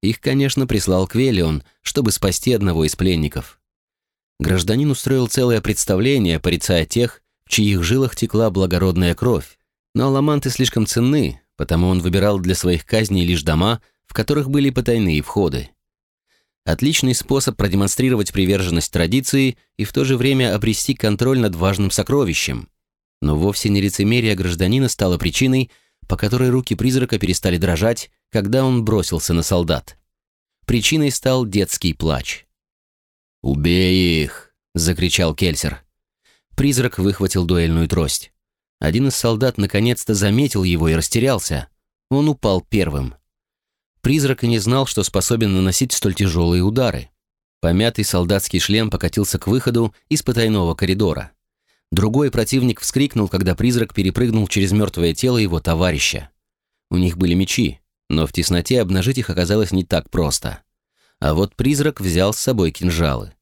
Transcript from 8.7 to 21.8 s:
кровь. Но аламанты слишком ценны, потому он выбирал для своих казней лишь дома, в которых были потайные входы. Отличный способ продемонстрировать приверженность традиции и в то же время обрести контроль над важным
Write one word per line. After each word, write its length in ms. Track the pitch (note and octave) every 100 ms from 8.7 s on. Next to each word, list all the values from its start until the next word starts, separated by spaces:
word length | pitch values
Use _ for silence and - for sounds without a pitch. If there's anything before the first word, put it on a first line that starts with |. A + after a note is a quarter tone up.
| F2 F#2+ F2 F2 F2
кровь. 420 | A#2+ F2+ - _ _ _ _
Но 140 | - C3
аламанты 420 | C3+ D3 D3 C3+
слишком 360 | B2 C3 - G#2+
ценны, 560 | - A#2+ D3 F2+ B1 _ _
потому 300 | D2 E2 F2+
он 100 | F#2
выбирал 400 | E2+ F#2 G2+ G2+
для 160 | F2+ F2+
своих 300 | F2+ E2+ -
казней 400 | A2 G#2+ G2 F2
лишь 180 | F2
дома, 380 | C#2+ D#2 F#2+ A#2 _ _ _
в 80 |
которых 360 | - A2 D3 C3+
были 200 | C#3+ C#3
потайные 520 | B2+ A#2+ A#2 G2 D#2
входы. 480 | C#2+ - F2+ C2 A#1 _ _ _ _ _ _ _ _ _ -
Отличный 480 | D#2+ C3+ D#3+ C3
способ 440 | B2 - C3+ C3+ A#2
продемонстрировать 760 | G2+ F#2 G2 - C3 B2 G2
приверженность 600 | - F#2 G2 F#2 E2 -
традиции 640 | - E2 A#2+ C3 C#3 C3 A#2+ _ _
и 80 |
в 80 | G#2
то 140 | - C3+
же 100 | C3
время 400 | B2+ C3+ B2+ G2+
обрести 400 | A2 G#2+ - C3+
контроль 440 | A2 G#2 A#2+ C3
над 160 | A2+ E2+
важным 360 | F#2 G2